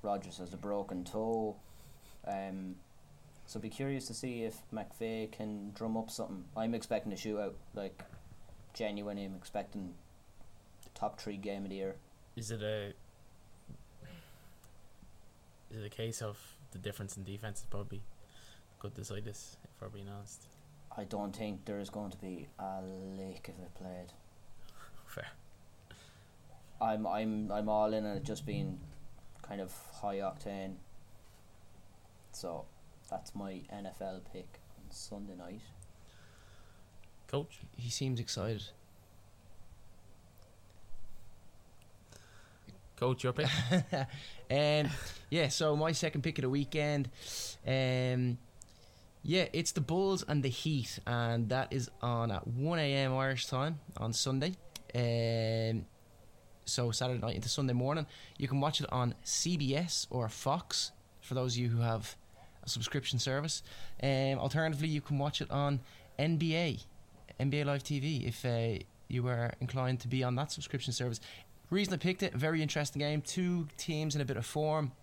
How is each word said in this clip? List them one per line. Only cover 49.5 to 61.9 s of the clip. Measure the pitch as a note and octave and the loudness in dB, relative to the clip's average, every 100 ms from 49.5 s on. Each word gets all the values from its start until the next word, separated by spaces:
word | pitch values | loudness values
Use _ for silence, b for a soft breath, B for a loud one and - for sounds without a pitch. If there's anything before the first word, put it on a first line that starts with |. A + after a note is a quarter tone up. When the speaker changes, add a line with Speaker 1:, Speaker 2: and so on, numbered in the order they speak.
Speaker 3:
it's | E3 E3 | 2 2
the | - | 2
Bulls | C3+ F3 G3 F#3 - | 4 4 6 4 4
and | D3+ | 4
the | C3 | 4
Heat, | A#2+ D#3+ D3 A2+ - - | 2 2 2 0 -4 0
and | A#2+ A#2 A#2 A2 | 4 4 4 4
that | B2+ C3 | 2 2
is | C3+ B2 - | 0 -2 -2
on | B2 A#2 A#2 | 2 4 2
at | G2 - | 2 0
one | A#2+ D3 E3+ | 2 4 4
A | D3 | 4
M | C#3 C3+ C3 | 6 4 4
Irish | C3+ B2+ - | 4 2 0
time | C3 C#3 D#3 - - | 2 2 0 -6 -2
on | A2+ | 0
Sunday. | A#2 C3+ C3+ D#3 F#3 - - - | 2 4 4 2 -2 -10 -14 -2
Um, | A#2+ A#2+ A#2 A#2 A2+ A2+ A2+ A2+ A2+ - - - - - - - - - | 2 4 4 4 4 4 4 4 2 -2 -12 -20 -20 -20 -20 -20 -10 -2
so | - A#2+ | 2 4
Saturday | A2 B2+ A#2 | 4 2 2
night | A2 G2+ | 0 0
into | G2+ | 0
Sunday | - C3+ | 2 4
morning. | B2 B2+ D#3+ D3 B B - | 4 4 2 -2 B B -4
You | B2 | 2
can | C#3 | 4
watch | C#3+ - | 4 2
it | D3 | 2
on | B2+ A#2+ - | 4 2 0
C | - - E3 F3 | 0 2 4 4
B | C3+ C#3 | 4 4
S | E3+ - - | 4 0 2
or | B2 A2 | 0 0
Fox, | - C3 D#3+ - - - - - - | 0 2 2 2 0 0 -4 -20 -18
for | - | -2
those | B2+ B2+ A#2+ | 2 2 4
of | |
you | A#2+ | 4
who | A#2 | 6
have | A#2 | 4